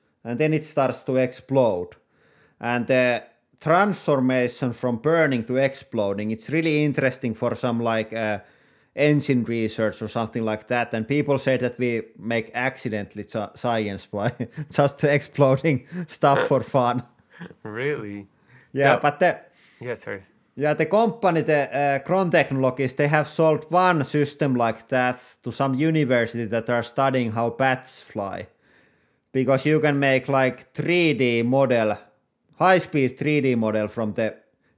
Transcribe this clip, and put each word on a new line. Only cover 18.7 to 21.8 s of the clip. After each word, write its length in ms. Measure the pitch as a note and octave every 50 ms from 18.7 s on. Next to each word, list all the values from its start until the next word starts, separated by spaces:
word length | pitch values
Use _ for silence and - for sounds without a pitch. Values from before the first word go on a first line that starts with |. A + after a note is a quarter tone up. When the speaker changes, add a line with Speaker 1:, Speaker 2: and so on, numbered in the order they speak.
Speaker 1:
Yeah, 240 | - C3+ C#3 C3+ B2
Speaker 2:
So 40 | B2
Speaker 1:
but 200 | - D3 C#3+ -
the 200 | F3+ E3+ D#3 - - _ _ _ _ _ _ -
Speaker 2:
Yeah, 140 | A#2+ B2 A2+
sorry. 280 | - - A2+ G#2 F#2+ F#2+ _ _ _ _ _ -
Speaker 1:
Yeah, 180 | B2+ C#3+ D3+ D3+
the 120 | D#3 D#3+
company, 560 | D#3 F#3+ G#3+ A#3 G#3+ - - - F3+ E3 D#3+
the, 320 | D3+ D#3+ D3+ D3 C#3 - -
uh, 240 | C#3